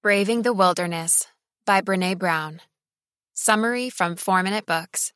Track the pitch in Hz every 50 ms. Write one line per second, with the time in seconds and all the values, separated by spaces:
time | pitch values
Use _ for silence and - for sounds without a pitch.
0 | - 208 202 202 202 202 233 233 208 240 240 190 190 180 175 - 180 175 170 165
1 | 165 165 - - - - _ _ _ _ _ _ _ - 202 190 190 196 190 185
2 | 180 180 190 180 185 175 165 160 156 156 160 165 - _ _ _ _ _ _ _
3 | _ _ _ _ _ _ _ - - 226 214 214 220 233 240 247 247 254 - -
4 | 180 175 170 170 - - 185 185 180 190 202 214 208 - 165 165 165 _ - -
5 | - - _